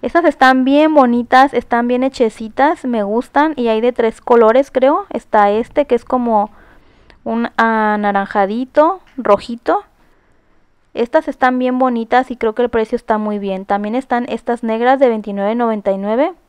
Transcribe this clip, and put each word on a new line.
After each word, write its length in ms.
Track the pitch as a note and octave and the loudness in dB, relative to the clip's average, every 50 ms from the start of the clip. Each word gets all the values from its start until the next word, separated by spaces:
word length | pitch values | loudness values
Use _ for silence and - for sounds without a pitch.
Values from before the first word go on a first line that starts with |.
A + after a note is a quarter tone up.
Estas 240 | - B3+ - E4 E4+ | -8 -2 -2 2 2
están 400 | E4+ C#4+ - C4 C4 C4 C4 B3+ | 2 2 4 4 4 4 4 2
bien 280 | C4 C#4 C#4+ D4+ D#4 D#4 | 2 4 4 4 4 4
bonitas, 600 | D4+ C4 A#3+ A#3+ A#3+ A#3+ - - B3+ C4 C#4 - | 4 4 4 2 -2 -2 2 4 4 4 4 2
están 340 | - A#3 - - A#3+ A#3+ A#3+ | -4 -4 -2 -2 -2 0 0
bien 160 | B3 B3 B3+ | -2 -2 -2
hechecitas, 800 | C4+ C4 - C4 A3 - - A3+ A3 - - C4 D4 F4+ - - | -4 0 0 -2 -2 -2 -6 -14 -14 -2 0 0 0 0 -2 -4
me 180 | C4 A#3 A3+ G#3 | -4 -4 -2 -2
gustan. 500 | G3 G#3 A#3 B3+ - _ C#4 D4 D#4+ D4+ | -2 -2 -4 -4 -2 _ 0 0 0 0
Y 120 | C4+ B3 A#3 | -2 -2 0
hay 140 | A3 A3 | 0 0
de 100 | A3 A#3+ | 0 -2
tres 300 | B3 - A#3 A3 A3 - | 0 0 -2 -2 -2 -4
colores, 500 | _ - A#3+ A#3 A3+ A3 A3+ B3+ C#4 - | _ 2 4 6 6 6 4 4 0 0
creo. 340 | - C4 A#3+ C4 D4+ F#4 G4+ - | 0 0 2 2 2 0 -2 -6
Está 400 | - A#3+ - _ - G#3 G#3 G3+ | -10 -12 -10 _ 2 2 2 4
este, 340 | G#3 G#3+ A#3 - - - C#4+ | 2 -2 -4 -4 -2 -4 -2
que 80 | - B3 | 0 -2
es 100 | A#3 - | -4 -2
como 440 | - - B3+ B3 A#3+ A3+ G#3+ G3+ G#3+ - - - _ - _ _ _ _ _ _ _ - _ _ | -2 -4 -2 -2 0 0 0 -2 -2 -8 -20 -20 _ -20 _ _ _ _ _ _ _ -20 _ _
un 280 | A#3 A3+ A3+ A#3 - _ - | -6 -4 -4 -4 -6 _ -2
anaranjadito, 1400 | A3+ A3+ A3+ A3 G#3+ G#3+ G#3+ G#3+ G#3 G#3 G3+ G3+ G3 G3 - G#3+ G3 F#3+ G#3 A#3 C4 B3+ _ - D4+ E4 F#4+ F#4 _ _ _ | 0 0 0 0 0 0 -2 0 -2 -2 -2 -2 -4 -2 -2 -2 -2 0 -2 -6 -8 -4 _ 2 2 2 2 -4 _ _ _
rojito. 680 | - A#3 A3+ G3+ G3+ - - A#3 A#3 _ - D#4+ G4+ G4+ _ _ _ _ _ _ _ _ _ _ _ _ _ _ _ _ _ _ _ _ _ _ | -8 0 0 0 0 0 -8 -12 -10 _ -2 -2 -2 -4 _ _ _ _ _ _ _ _ _ _ _ _ _ _ _ _ _ _ _ _ _ _
Estas 320 | - A#3 A#3+ - D#4+ D4+ - | -6 -6 -2 -2 -2 -2 -2
están 320 | C4+ _ - B3+ B3+ B3+ | -6 _ 0 0 0 0
bien 180 | B3+ B3+ B3+ B3+ | -2 -2 0 0
bonitas 540 | C4 B3+ A#3+ A#3 A3+ A3 - B3 C4 - | 0 0 0 -2 -4 0 0 0 0 -2
y 40 | B3 | -6
creo 200 | A#3 - A3 G#3+ | -4 -4 -4 -2
que 80 | - B3 | -2 -2
el 60 | A#3+ | -2
precio 260 | - A#3 A3 A3 - | 0 -2 -2 -2 -4
está 240 | A#3 _ - A3+ G#3+ | -8 _ -2 -4 -2
muy 180 | G#3+ G#3+ G#3 G#3 | -2 -4 -6 -6
bien. 280 | G3 G3 F#3+ F#3+ G3 | -6 -6 -6 -6 -4
También 280 | - G3+ G3+ G#3 G#3 A3 | -4 -4 -2 -2 -4 -6
están 320 | B3+ C4 _ C4 A#3+ A#3+ - | -6 -4 _ -4 -4 -4 -6
estas 360 | - A3+ _ - A#3 A3+ - | -8 -8 _ -6 -6 -4 -4
negras 340 | A3+ A3 A3+ A#3+ B3 C4+ C4+ | -6 -4 -2 2 2 2 4
de 120 | C#4 B3 | 2 2
veintinueve 440 | A3+ A3 G#3 G#3+ G3+ G3+ G3 G3+ A3 | 0 -2 -6 -8 -6 -4 -4 -4 -2
noventa 380 | A#3+ A#3+ A3+ A3 G#3+ G3 G3+ | -2 -2 -2 -2 -2 -2 -4
y 80 | G3 F#3+ | -4 -2
nueve. 340 | G3 G3+ G#3+ A#3+ C#4+ E4+ F4 _ _ | -4 -4 -2 -2 -2 -2 -4 _ _